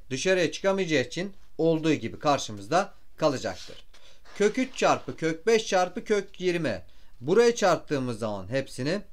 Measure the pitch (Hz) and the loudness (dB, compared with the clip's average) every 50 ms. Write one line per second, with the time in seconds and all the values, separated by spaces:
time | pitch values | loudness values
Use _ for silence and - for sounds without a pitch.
0 | - - 127 127 - 185 190 180 170 147 - - - 196 190 196 190 165 156 135 | -8 -6 -6 0 2 2 4 4 4 2 0 0 0 2 2 2 2 2 2 2
1 | 123 - - 165 185 202 - - - - - - 160 165 165 156 151 160 147 117 | 2 0 -4 -6 -6 -6 -8 -12 -14 -8 -2 2 4 4 4 4 4 2 2 2
2 | 107 107 - - - 151 143 135 - - 107 101 98 101 151 180 202 - - - | 0 -4 -6 -2 2 2 2 2 0 -4 -8 -10 -4 0 2 2 2 0 -6 -12
3 | - - - - 156 151 135 113 101 101 90 - - - 87 - - - - - | -14 -14 -4 0 2 2 2 0 -2 -6 -6 -8 -10 -12 -14 -14 -14 -14 -14 -14
4 | - - - - - - - - 202 208 208 254 262 254 - - 202 170 151 156 | -14 -14 -16 -16 -16 -12 0 2 2 2 4 2 -2 -2 0 2 4 4 4 2
5 | - - 123 - 160 160 160 160 - 220 233 220 220 - 202 185 185 180 175 233 | 0 -6 -6 -4 -2 -2 -2 0 2 2 2 2 2 2 2 2 2 0 -2 -6
6 | - - 214 202 196 - - - 180 180 170 170 160 127 101 92 - - - - | -2 0 0 0 0 -4 -8 -2 0 0 0 2 0 -2 -2 -4 -8 -12 -14 -14
7 | - - - - 117 139 190 220 240 233 233 - 208 185 165 151 - - 156 135 | -14 -14 -14 -8 -2 4 6 6 6 6 4 4 4 4 4 4 2 -2 -2 -2
8 | 127 123 117 107 117 107 104 98 92 95 127 139 131 - - - 127 147 180 208 | 0 -2 -4 -4 -4 -4 -4 -6 -6 -2 -2 -2 -2 -4 -6 -4 -2 -2 -2 -2
9 | - - | -4 -10